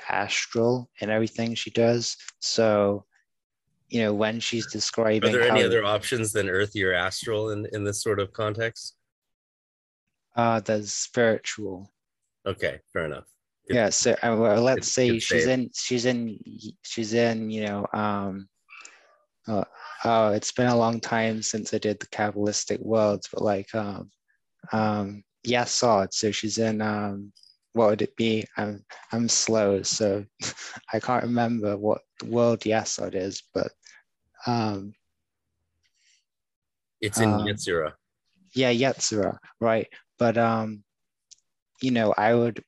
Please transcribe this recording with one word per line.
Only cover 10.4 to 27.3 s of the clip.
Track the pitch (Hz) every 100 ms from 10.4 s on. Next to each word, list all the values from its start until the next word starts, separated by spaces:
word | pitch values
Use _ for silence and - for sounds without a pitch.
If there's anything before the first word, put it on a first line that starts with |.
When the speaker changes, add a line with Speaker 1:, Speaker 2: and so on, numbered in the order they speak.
| 117 113
Speaker 1:
there's | 101 107 104
spiritual. | - - 123 117 107 - - 101 92 101 _ _ _ _ _ 98
Speaker 2:
Okay, | 92 85 67 _
fair | 92 78
enough. | 67 - _ _ _ -
Good. | 117
Speaker 1:
Yeah, | 104
so, | - 123 -
uh, | 117 110
well, | 113 104
let's | 123 127 -
Speaker 2:
Good, |
Speaker 1:
say | - 127
Speaker 2:
good | 117
Speaker 1:
she's | - -
Speaker 2:
save. | 80
Speaker 1:
in, | 127 117 -
she's | - 123 123
in, | 120 113 98 - 104 107 -
she's | - - 107
in, | 117 117 113 110
you | 110 104
know, | 101 101
um, | 107 107 101 101 95 98 _ _ - - - _ _ _ _ -
uh, | 104 - - - - 117
oh, | 113 107
it's | 104 -
been | - 123
a | 120
long | 113 113
time | - 113 113 110
since | - 110 98
I | 110
did | 107 101
the | -
Kabbalistic | - 104 101 104 104 - 101
worlds, | 104 113 104 101 -
but, | -
like, | 107 101 101 110
um, | 101 95 95 _ _ _ _ _ -
um, | 110 107 104 98 104 - _ 120
Yesod, | 123 117 - 123 101 95
so | - 110
she's | 101 110 110
in, | 113 107
um, | 107 107 104 101 101